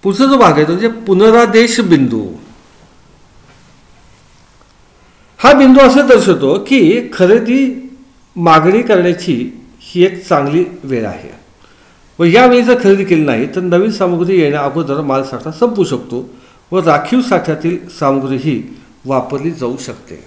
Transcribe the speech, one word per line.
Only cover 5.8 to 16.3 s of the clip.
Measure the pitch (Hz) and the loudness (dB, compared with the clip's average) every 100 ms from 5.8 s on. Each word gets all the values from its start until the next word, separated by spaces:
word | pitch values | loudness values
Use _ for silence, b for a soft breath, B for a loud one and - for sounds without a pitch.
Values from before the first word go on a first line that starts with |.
असं | 262 262 277 | 6 4 4
दर्शवतो | 233 190 156 135 180 | 4 4 0 0 -2
की | - 269 165 226 240 | 0 2 2 2 -4
खरेदी | - 185 220 226 262 262 - - - - _ _ - | -2 2 2 2 -2 -2 -4 -14 -20 -20 _ _ -4
मागणी | 170 160 160 208 | 2 2 4 0
करण्याची | 233 196 175 170 - 123 - - - _ | 2 0 0 -2 -4 -4 -6 -12 -20 _
ही | - 180 | -12 0
एक | 185 185 - | 0 -2 -4
चांगली | 156 139 156 180 - | -2 0 -2 -4 -8
वेळ | 139 127 107 | -8 -6 -6
आहे. | 90 - - _ _ b b b b b _ | -10 -18 -20 _ _ b b b b b _
व | |
यावेळी | 170 196 254 247 | 2 4 4 4
जर | 240 240 | 2 2
खरेदी | 196 196 | 2 0
केली | 190 170 | 0 0
नाही, | 147 117 135 | 0 -2 -4
तर | - | -6
नवीन | 180 175 214 | -2 0 0
सामग्री | 208 185 175 175 190 | -2 -4 -2 -2 0
येण्या | 151 147 | 0 -2
अगोदर | 139 139 143 139 | -4 -6 -6 -6
माल | 147 135 | -4 -4
साठा | 135 123 156 | -4 -10 -12
संपू | 156 240 202 | -4 -4 -2
शकतो | 180 131 - 120 - | -4 -4 -8 -12 -12